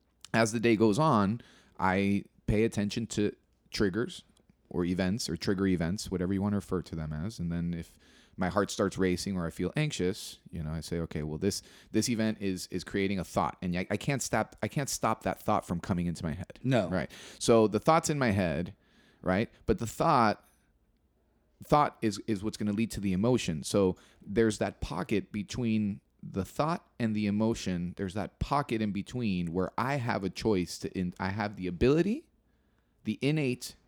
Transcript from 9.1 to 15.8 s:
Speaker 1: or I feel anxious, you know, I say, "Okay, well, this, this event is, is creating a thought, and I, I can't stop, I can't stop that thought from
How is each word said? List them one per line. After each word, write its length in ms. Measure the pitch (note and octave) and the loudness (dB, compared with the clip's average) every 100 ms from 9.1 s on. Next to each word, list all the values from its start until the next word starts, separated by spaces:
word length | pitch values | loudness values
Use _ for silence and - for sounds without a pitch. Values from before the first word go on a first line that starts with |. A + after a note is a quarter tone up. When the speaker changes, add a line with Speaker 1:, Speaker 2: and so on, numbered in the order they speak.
| F2+ G2+ F#2 | 2 -2 -4
Speaker 1:
or 80 | |
I 60 | E2 | -4
feel 220 | - F2+ - | -4 -4 -2
anxious, 640 | D3+ - F2+ - - - - | -2 0 -2 -2 -10 -16 -12
you 100 | E2+ | -8
know, 80 | D2+ | -6
I 120 | D#2+ | -6
say, 160 | - E2+ | -4 -4
"Okay, 240 | E2 D#2 | -4 -4
well, 120 | D2+ D#2 | -4 -2
this, 260 | F#2+ - - - - | -2 -2 -8 -20 -4
this 180 | A2 A2 | 0 0
event 300 | A2 A2 G#2+ | 0 0 -2
is, 280 | G2 F#2 - | -4 -4 -6
is 140 | F2+ | -8
creating 340 | - G2+ G2 G2 | -4 -2 0 -2
a 60 | |
thought, 320 | E2+ - D2 - | -2 -2 -2 -2
and 160 | F#2 F2 | -4 -2
I, 120 | F#2+ | -2
I 60 | G2+ | -4
can't 260 | - C#3 | -2 -4
stop, 320 | - A2+ G#2+ - | -2 -2 -2 -4
I 60 | G#2+ | -6
can't 200 | - C3+ | -4 -4
stop 360 | - A2+ A2 | -2 -2 -2
that 180 | F#2+ - | -2 -4
thought 240 | - G#2 - | 0 0 0
from 140 | F2 | -4